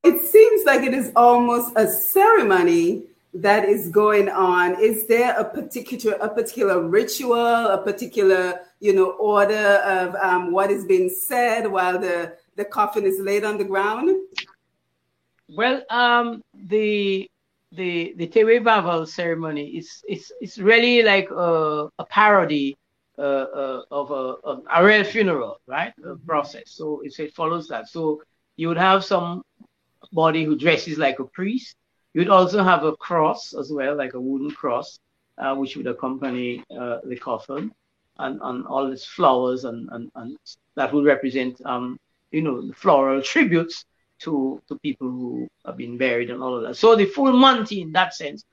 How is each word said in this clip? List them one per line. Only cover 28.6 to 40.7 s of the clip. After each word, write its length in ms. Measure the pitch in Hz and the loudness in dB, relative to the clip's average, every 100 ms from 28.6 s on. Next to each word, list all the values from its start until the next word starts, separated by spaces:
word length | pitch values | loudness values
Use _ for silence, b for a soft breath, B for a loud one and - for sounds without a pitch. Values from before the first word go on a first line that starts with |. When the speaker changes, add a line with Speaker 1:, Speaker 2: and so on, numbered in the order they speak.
| 165 | -4
Speaker 2:
would 100 | 165 | 0
have 280 | 185 196 196 | 2 2 2
somebody 1400 | 190 170 175 - _ _ _ _ _ _ 165 160 160 | -2 -2 -8 -12 _ _ _ _ _ _ 0 2 2
who 140 | 156 147 | -2 0
dresses 400 | 151 156 - 151 | 0 0 -2 -2
like 220 | 143 135 | -2 -2
a 60 | 131 | -10
priest. 500 | - 190 247 - - _ _ _ | -6 -6 -6 -8 -20 _ _ _
You'd 160 | 151 185 | -2 4
also 340 | 190 180 202 | 4 4 2
have 200 | 185 175 | 2 2
a 120 | 156 156 | 0 -4
cross 560 | - 175 156 - - | -4 0 0 -2 -8
as 180 | - 139 | -12 -8
well, 240 | 151 135 147 | -6 -4 -4
like 200 | 127 127 | -6 -6
a 40 | |
wooden 320 | 127 135 147 | -6 -6 -6
cross, 480 | 139 143 120 147 - _ _ _ - | -8 -6 -6 -6 -20 _ _ _ -8
uh, 160 | 135 135 | -6 -4
which 220 | 135 - | -6 -6
would 100 | 127 | -8
accompany, 760 | 120 131 131 135 123 123 123 - - | -6 -8 -6 -6 -6 -6 -8 -12 -12
uh, 220 | 123 117 | -8 -8
the 120 | 135 123 | -10 -12
coffin, 560 | - 113 - 139 208 _ _ _ _ _ | -8 -10 -8 -10 -10 _ _ _ _ _
and, 220 | 131 139 | -10 -8
and 240 | 135 127 - | -10 -10 -6
all 260 | 135 139 | -6 -4
its 140 | 131 - | -8 -14
flowers, 600 | - 165 127 127 127 127 | 0 2 2 0 -4 -8
and, 220 | 117 - | -12 -14
and, 200 | 120 117 - | -14 -16 -16
and 220 | 117 151 - - _ | -16 -18 -20 -20 _